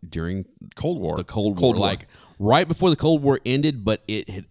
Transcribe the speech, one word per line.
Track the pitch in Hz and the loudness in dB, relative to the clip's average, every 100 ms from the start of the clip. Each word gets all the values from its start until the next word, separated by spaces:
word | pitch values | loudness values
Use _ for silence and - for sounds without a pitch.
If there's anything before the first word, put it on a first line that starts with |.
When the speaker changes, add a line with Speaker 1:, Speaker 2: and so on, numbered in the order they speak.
| 82 | -12
Speaker 1:
during | 82 82 95 92 _ - - | -8 -6 -6 -10 _ -20 -8
Speaker 2:
Cold | 156 165 | -6 -4
War. | 82 78 | -4 -6
Speaker 1:
the | |
Cold | - 110 104 90 | -6 -2 -2 2
Speaker 3:
Cold | 127 98 | 2 4
Speaker 1:
War, | |
Speaker 3:
War. | 98 | 0
Speaker 1:
like, | 95 - - - - | -2 -10 -20 -20 -4
right | 104 143 185 | 2 4 2
before | 160 180 | 2 2
the | 147 | 2
Cold | 156 156 | 2 2
War | 139 135 120 | 2 0 0
ended, | 135 151 131 | 0 0 0
but | 101 107 - | 0 -2 -2
it | 107 - | -6 -6
had | 98 - | -12 -12